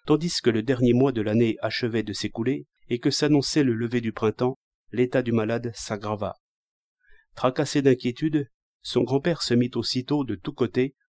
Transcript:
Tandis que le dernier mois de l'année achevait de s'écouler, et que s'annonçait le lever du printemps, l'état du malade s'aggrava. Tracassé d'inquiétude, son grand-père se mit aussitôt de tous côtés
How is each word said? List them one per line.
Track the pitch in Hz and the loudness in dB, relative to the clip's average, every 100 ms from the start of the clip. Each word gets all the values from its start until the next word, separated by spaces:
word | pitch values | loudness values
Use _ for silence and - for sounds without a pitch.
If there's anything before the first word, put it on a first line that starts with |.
| - | 0
Tandis | 151 170 - | 2 2 0
que | 120 | 0
le | 110 | 0
dernier | 113 123 123 | 0 2 4
mois | 120 135 | 4 4
de | 117 | 0
l'année | 104 110 117 107 | 0 2 2 0
achevait | 113 - 120 110 | -4 -4 -2 -2
de | 107 | -4
s'écouler, | 98 104 - 120 147 143 _ _ | -4 -6 -4 -2 -2 -6 _ _
et | 120 | -2
que | 147 | -2
s'annonçait | - 151 151 131 156 | 0 2 2 2 2
le | 135 | 2
lever | 113 117 120 | 0 -2 -2
du | 113 | -2
printemps, | - 110 - 127 135 _ _ _ | -2 -2 0 -2 -2 _ _ _
l'état | 110 127 135 | 0 0 2
du | 127 | 0
malade | 113 107 117 117 | 0 0 -2 -4
s'aggrava. | - - 104 104 104 98 - _ _ _ _ _ _ _ - _ | -10 -8 -6 -6 -6 -6 -8 _ _ _ _ _ _ _ -20 _
Tracassé | - 131 131 143 147 | -2 0 0 0 2
d'inquiétude, | 135 127 127 123 156 151 139 _ _ _ | 4 4 2 -2 -2 0 -2 _ _ _
son | - 123 | -4 -2
grand-père | 120 135 175 165 | 0 0 0 -2
se | - | 2
mit | 120 123 117 | 2 2 -2
aussitôt | 110 131 123 147 131 | -4 -4 -2 -2 -2
de | 104 | -6
tous | - | -8
côtés | - 117 127 127 - | -2 -2 0 -2 -4